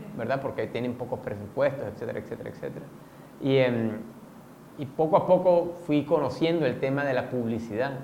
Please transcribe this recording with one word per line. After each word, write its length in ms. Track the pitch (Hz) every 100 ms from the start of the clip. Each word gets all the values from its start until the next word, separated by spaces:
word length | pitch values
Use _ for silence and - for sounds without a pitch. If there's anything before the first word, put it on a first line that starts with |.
| 107 -
¿verdad? 240 | 113 139
Porque 260 | 135 - 113
tienen 260 | 117 123
pocos 260 | 120 117 127
presupuestos, 680 | - 104 101 - 139 135 110
etcétera, 340 | 101 113 113
etcétera, 300 | - 113 113
etcétera. 360 | - 135 131 - - - - - -
Y, 160 | 139 135
em, 400 | 127 117 113 110 - - - - - - - -
y 80 | 147
poco 320 | - 160 180
a 100 | -
poco 460 | 180 180 175 175 - -
fui 180 | 147 143
conociendo 600 | 165 135 - 160 170 139
el 140 | 110
tema 240 | 135 139
de 100 | 143
la 160 | 127 117
publicidad, 640 | 127 113 113 113 107 135 135